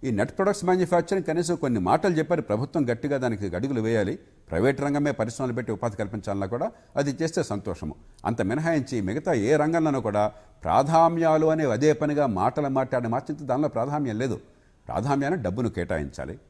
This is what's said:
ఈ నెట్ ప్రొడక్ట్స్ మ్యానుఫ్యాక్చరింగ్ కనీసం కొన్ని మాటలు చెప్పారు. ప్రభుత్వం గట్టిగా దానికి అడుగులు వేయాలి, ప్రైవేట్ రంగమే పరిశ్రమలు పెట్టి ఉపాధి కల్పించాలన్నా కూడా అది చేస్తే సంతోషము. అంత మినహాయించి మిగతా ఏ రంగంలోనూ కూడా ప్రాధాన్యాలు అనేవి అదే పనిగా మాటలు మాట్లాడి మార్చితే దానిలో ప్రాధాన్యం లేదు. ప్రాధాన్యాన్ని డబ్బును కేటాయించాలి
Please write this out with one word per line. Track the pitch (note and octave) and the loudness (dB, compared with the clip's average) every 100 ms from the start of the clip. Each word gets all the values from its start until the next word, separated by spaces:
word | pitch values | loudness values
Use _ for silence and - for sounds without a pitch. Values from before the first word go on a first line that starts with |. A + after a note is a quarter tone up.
ఈ | C3 | -2
నెట్ | G#2+ A#2+ - | -2 -2 0
ప్రొడక్ట్స్ | F#3+ G3 | 0 0
మ్యానుఫ్యాక్చరింగ్ | F3 F#3 E3+ F3 E3 F#3+ | 0 2 4 2 2 -2
కనీసం | F3 D#3+ E3 F3 | -2 -2 0 -2
కొన్ని | C#3+ A2+ | 0 0
మాటలు | F2+ C#3+ G3 | 2 2 2
చెప్పారు. | D#3+ D#3 E3+ | 0 0 -2
ప్రభుత్వం | B2+ G#2+ B2+ E3+ B2+ | 0 -2 -2 -2 0
గట్టిగా | A#2 D3 C#3 | -2 -2 -2
దానికి | B2+ G#2+ G2 F2 | -2 -2 -4 -4
అడుగులు | C3 B2+ | -2 -2
వేయాలి, | A2 A2+ G2 D#3+ - - - | 0 2 0 -2 -10 -20 -6
ప్రైవేట్ | E2 A2+ C3+ | 0 2 2
రంగమే | C#3+ C#3+ D3 | 0 0 0
పరిశ్రమలు | C3 A2+ A#2 C3 | 0 -4 -2 -4
పెట్టి | A#2 A2+ | -4 -4
ఉపాధి | G#2 A#2+ G#2 | -4 -4 -4
కల్పించాలన్నా | G#2 G#2+ G2 G2 G2 | -6 -6 -6 -6 -4
కూడా | A#2+ F#3+ - _ - | -4 -6 -8 _ -4
అది | C#3+ C3+ | -2 -2
చేస్తే | D#3+ D#3+ | -2 -2
సంతోషము. | D#3 G#2 G2+ F2 D#2 C#2+ - - | -4 -4 -6 -8 -8 -10 -16 -6
అంత | - A#2 | -4 0
మినహాయించి | G2 B2+ D#3+ D#3+ B2 A#2+ | 0 0 0 0 0 -2
మిగతా | F#2+ A#2+ D#3 | -2 -4 0
ఏ | C#3+ G#2 D3+ | 0 2 2
రంగంలోనూ | D3 E3 D#3+ C#3 | 2 2 2 0
కూడా | A2 G#2 G#2+ - - - | 0 0 0 -2 -20 -10
ప్రాధాన్యాలు | D#2+ F#2+ C#3 D#3+ E3 E3 E3 D#3 D#3+ | 2 2 4 6 6 4 4 4 4
అనేవి | D#3+ D3 | 2 2
అదే | A2 D3+ | 4 4
పనిగా | D3+ D3 D3 C#3 | 4 2 2 2
మాటలు | F#2+ G#2+ - C#3+ | 4 2 2 0
మాట్లాడి | C3+ C3 B2+ A#2+ | 0 0 0 0
మార్చితే | A#2 - D3+ | -2 -4 -10
దానిలో | C#3 B2+ D3 | -2 0 0
ప్రాధాన్యం | A2+ B2+ D3 C#3 G#2+ | 0 -2 0 -2 -2
లేదు. | C3 G2+ - _ _ _ - | -2 -4 -8 _ _ _ -6
ప్రాధాన్యాన్ని | E2 A#2+ C#3 C#3 F3 | -4 0 0 0 -2
డబ్బును | G2 G2 A#2 | -2 -2 -2
కేటాయించాలి | - F2 E2+ C#2+ - C2+ G2+ _ | -2 -2 -2 -4 -8 -10 -12 _